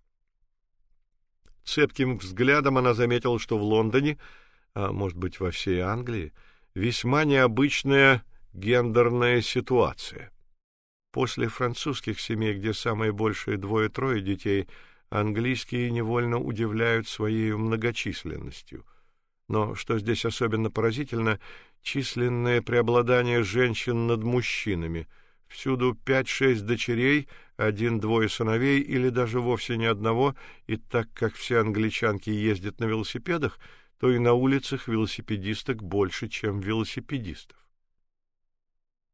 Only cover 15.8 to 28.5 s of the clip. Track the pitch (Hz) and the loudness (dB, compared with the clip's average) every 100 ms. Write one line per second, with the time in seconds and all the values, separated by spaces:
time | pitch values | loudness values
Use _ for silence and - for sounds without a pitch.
15.8 | 120 117 110 120 120 120 127 110 113 107 | -2 -2 -2 0 0 -2 -2 -2 -2 0
16.8 | 117 113 113 - 107 110 110 107 110 113 | 2 2 -2 -4 -2 0 0 0 -2 0
17.8 | 117 117 107 - - 78 - - - - | -2 -2 -6 -6 -8 -10 -10 -14 -16 -18
18.8 | - _ _ _ _ _ - 107 107 104 | -18 _ _ _ _ _ -4 -2 -2 -4
19.8 | - 117 104 110 117 - 120 110 110 - | -4 -2 0 -2 -2 -2 -2 0 -2 0
20.8 | 113 113 139 117 110 104 - - - _ | -2 -2 -6 -2 0 -2 -4 -20 -20 _
21.8 | - 139 127 - 123 123 120 120 113 120 | -6 -4 -4 -2 -2 0 2 0 2 2
22.8 | 117 120 120 123 120 120 104 107 127 107 | 4 4 4 2 4 2 0 2 2 0
23.8 | - 117 117 117 110 123 117 - - 90 | -2 -2 0 0 2 0 0 -4 -4 -4
24.8 | 82 82 80 - - _ _ - 135 127 | -4 -6 -8 -16 -20 _ _ -8 -2 0
25.8 | 123 117 - 135 127 - 135 117 101 117 | 0 -2 0 0 0 0 2 2 0 -4
26.8 | - 117 131 147 139 - - - 107 104 | -2 0 2 2 0 -14 -16 -2 -2 0
27.8 | 117 113 107 113 110 - 110 | 0 0 2 2 2 0 0